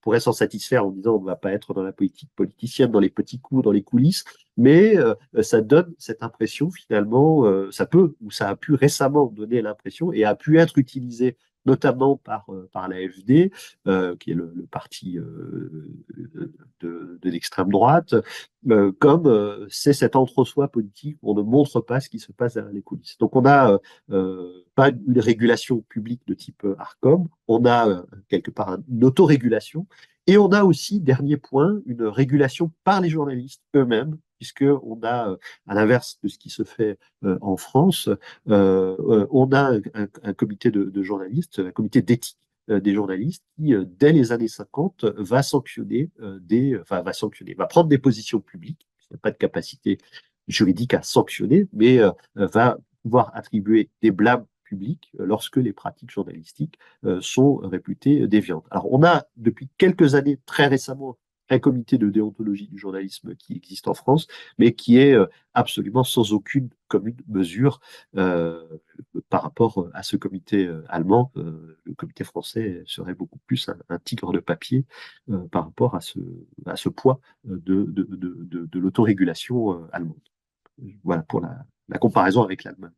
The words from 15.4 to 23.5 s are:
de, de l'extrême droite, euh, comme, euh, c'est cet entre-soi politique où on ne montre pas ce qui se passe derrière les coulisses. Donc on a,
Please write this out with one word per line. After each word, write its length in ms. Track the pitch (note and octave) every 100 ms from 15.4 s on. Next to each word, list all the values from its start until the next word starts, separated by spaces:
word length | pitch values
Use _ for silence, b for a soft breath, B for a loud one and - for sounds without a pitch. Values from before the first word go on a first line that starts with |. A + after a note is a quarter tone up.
| E2+ F2 E2+ D#2+ D2+ - _ - - D#3 - _ _ _
de, 400 | E2+ E2+ E2+ F2
de 80 | F#2
l'extrême 420 | E2+ - - F#2
droite, 440 | G2+ A#2 D#3+ E3 A2+ - B B _ -
euh, 220 | A2 G2+ F#2+
comme, 260 | A#2+ D#3 D#3
euh, 400 | A2 G#2 G#2 G#2
c'est 240 | - -
cet 220 | C#3 A#2+
entre-soi 540 | C3 C3 - B2+ - C#3
politique 500 | A#2 G#2 _ D3 D3+
où 100 | G#2+
on 20 |
ne 80 | G#2
montre 380 | G#2 C3 D3 B2
pas 180 | - B2
ce 100 | -
qui 120 | A2+
se 100 | -
passe 240 | - A#2+
derrière 180 | A#2 G#2
les 100 | G2+
coulisses. 360 | - F#2 - -
Donc 160 | A2+
on 100 | C3
a, 280 | B2+